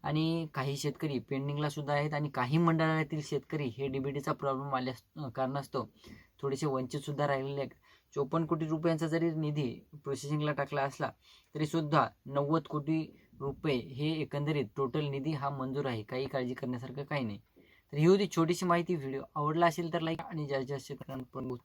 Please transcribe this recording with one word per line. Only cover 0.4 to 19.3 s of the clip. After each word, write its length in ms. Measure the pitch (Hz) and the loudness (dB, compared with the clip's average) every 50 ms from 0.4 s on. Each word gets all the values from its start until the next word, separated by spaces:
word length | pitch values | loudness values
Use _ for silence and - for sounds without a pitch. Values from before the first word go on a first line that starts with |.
| 165 156 - | -2 -4 -4
काही 220 | 143 131 139 139 | -2 -2 -2 -2
शेतकरी 420 | 139 - 147 131 - - 151 139 120 | -2 -2 -4 -2 -2 -4 -2 -2 -4
पेंडिंगला 500 | 113 - 139 135 139 143 143 147 151 147 | -2 -2 -4 -2 -2 -2 -2 0 -2 -2
सुद्धा 240 | - 151 143 139 | -2 -4 -2 0
आहेत 220 | 147 143 147 151 151 | 2 2 2 0 0
आणि 140 | 147 151 147 | 0 -2 -2
काही 300 | - 131 123 123 151 165 | 0 0 2 4 6 6
मंडळातील 640 | 170 165 165 160 165 160 160 156 156 151 160 151 | 6 6 6 6 4 4 4 2 0 0 -2 -6
शेतकरी 420 | 147 - 151 139 - - - 151 143 | -4 -2 -2 -2 -2 -2 -4 -2 -2
हे 240 | 123 113 - 139 135 | -4 -4 -4 -4 -2
डीबीटीचा 440 | 131 139 131 139 135 143 135 165 | -2 -2 -2 -2 -4 -2 -2 -4
प्रॉब्लेम 420 | - - 143 139 135 131 139 143 135 | -4 0 0 0 0 0 -2 -2 -2
आल्या 540 | 127 127 131 123 - _ _ _ 151 147 123 | 0 -2 -2 -6 -6 _ _ _ -8 -8 -6
कारणास्तव 560 | 117 135 131 127 139 143 139 - - 131 110 - _ - - - - - - _ _ _ | -2 -2 -2 0 0 -4 -4 -2 -4 -4 -4 -4 _ -20 -20 -20 -20 -20 -20 _ _ _
थोडेसे 240 | - 139 135 131 160 | -4 -2 -2 0 0
वंचितसुद्धा 640 | 147 131 131 131 127 - 147 - - 143 147 147 143 | 0 0 0 -2 -2 -6 -6 -4 -4 -2 0 2 2
राहिलेले 320 | 139 135 135 139 139 139 | 2 0 0 -2 -2 -4
आहेत. 100 | 135 123 - _ _ _ - _ _ _ - | -4 -6 -8 _ _ _ -20 _ _ _ -4
चोपन्न 320 | 143 139 - - 165 165 | -4 -2 0 2 0 2
कोटी 200 | 160 170 156 160 | 2 0 0 2
रुपयांचा 400 | 156 160 156 160 170 165 151 165 | 0 -2 2 2 2 2 2 2
जरी 240 | 160 160 165 165 170 | 2 2 2 2 2
निधी 560 | 156 160 151 147 147 151 139 117 - - - _ - 147 _ | 2 0 0 0 0 0 0 0 -2 -6 -14 _ -20 -12 _
प्रोसेसिंगला 480 | 143 139 131 143 143 151 151 151 151 | -4 -4 -4 -2 -2 0 0 2 0
टाकला 300 | 147 147 143 - 147 143 | 0 0 -2 0 0 0
असला 280 | 135 139 - - 147 120 - _ _ - - - _ _ - | 0 0 0 -2 -4 -4 -4 _ _ -20 -20 -20 _ _ -2
तरीसुद्धा 540 | 156 156 151 - 165 156 147 160 147 120 104 - _ _ | -2 -2 2 2 0 2 4 4 4 4 4 -2 _ _
नव्वद 360 | 135 139 143 143 143 160 165 | -2 0 0 4 4 4 2
कोटी 560 | 156 - - 151 143 151 160 160 156 - - - - _ - - | 2 0 -4 -2 0 2 0 0 0 -4 -10 -20 -20 _ -12 -6
रुपये 360 | 135 139 135 - - 156 135 | -6 -6 -4 -2 0 2 2
हे 340 | 120 - - 131 123 147 156 | 2 0 -4 -6 -2 0 0
एकंदरीत 560 | 160 156 143 - - 143 143 151 156 147 123 104 _ | 0 0 -2 -2 -2 -2 0 2 2 0 0 -2 _
टोटल 280 | - 139 123 - 156 147 | -2 -2 0 0 0 0
निधी 280 | 143 139 139 135 160 | 0 -2 -2 -2 -2
हा 180 | 156 131 143 139 | -2 0 -2 -2
मंजूर 360 | 143 135 131 131 127 143 135 | -2 -2 -4 -2 -2 -2 -2
आहे, 160 | 135 120 110 | 0 -2 -2
काही 240 | 104 - 131 127 139 | -4 -4 -4 -4 -4
काळजी 280 | 131 - 135 127 123 127 | -2 -2 -2 -2 -2 -4
करण्यासारखं 500 | - 135 123 123 120 123 135 127 139 143 | -4 -4 -4 -4 -4 -6 -8 -8 -8 -4
काही 200 | - 151 143 127 | -2 -2 -2 0
नाही. 140 | 107 101 101 _ _ _ - - _ _ _ _ _ | -2 -4 -8 _ _ _ -20 -20 _ _ _ _ _
तर 40 | - | 2
ही 100 | 147 156 | 4 6
होती 220 | 175 190 196 202 - - | 8 8 6 4 2 2
छोटीशी 300 | 170 165 160 180 - 185 | 2 2 2 2 0 2
माहिती. 280 | 180 175 170 170 180 180 | 2 4 2 4 0 -2
व्हिडिओ 280 | 156 135 135 135 135 135 - | -2 -2 -4 -6 -6 -8 -6